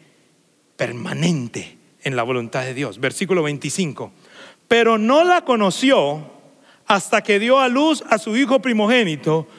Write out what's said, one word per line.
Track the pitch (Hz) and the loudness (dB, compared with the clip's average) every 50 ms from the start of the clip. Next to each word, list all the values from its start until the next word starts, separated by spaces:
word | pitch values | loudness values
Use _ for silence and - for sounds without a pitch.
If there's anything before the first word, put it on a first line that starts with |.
| _ _ _ _ _ _ _ _ _ _ _ _ _ _ _ - | _ _ _ _ _ _ _ _ _ _ _ _ _ _ _ -6
permanente | - 120 117 120 113 - - 139 156 175 175 143 123 113 - 113 90 - - _ _ _ _ _ - | -6 -6 -6 -8 -10 -8 -6 -2 -2 -2 -2 -2 -4 -8 -10 -12 -12 -14 -18 _ _ _ _ _ -8
en | 143 135 | -6 -4
la | 123 | -4
voluntad | 117 120 131 123 117 113 - 139 127 | -2 -2 -2 -4 -4 -6 -6 -6 -6
de | 131 127 | -6 -6
Dios. | 123 143 120 98 104 | -6 -8 -8 -8 -6
Versículo | 131 131 123 - 202 165 190 180 | -6 -6 -4 -4 -2 0 0 0
veinticinco. | 156 147 147 135 - 147 - - 190 156 120 - 120 98 - _ _ - - - - - - _ _ - | 0 -2 -4 -6 -8 -8 -4 -4 -4 -4 -6 -8 -12 -14 -14 _ _ -20 -20 -20 -20 -20 -20 _ _ 0
"Pero | 233 233 233 226 226 220 | 2 4 4 4 2 2
no | 214 226 262 302 339 | 2 2 4 4 6
la | 359 359 349 339 | 4 4 2 2
conoció | - 247 226 208 190 170 - - 269 269 214 151 143 147 156 151 - - - _ - _ _ _ _ _ _ _ | 0 0 2 2 0 0 0 2 2 4 4 2 0 -2 -6 -10 -16 -20 -20 _ -20 _ _ _ _ _ _ _
hasta | - 214 196 - - - 214 202 | 0 0 0 2 0 0 0 2
que | - 208 202 | 2 0 0
dio | 214 240 254 269 | 2 2 2 4
a | 269 254 | 4 2
luz | 240 262 294 320 311 - - - | 2 2 2 2 0 0 -2 -2
a | 233 214 | -2 -2
su | - 220 214 240 | -2 -2 -2 0
hijo | 277 214 262 269 | 0 2 2 0
primogénito | - 262 233 214 208 208 247 254 226 175 156 143 - 160 156 160 151 - - | 0 0 0 0 2 2 2 2 2 0 -2 -4 -2 -2 -2 -2 -2 -6 -14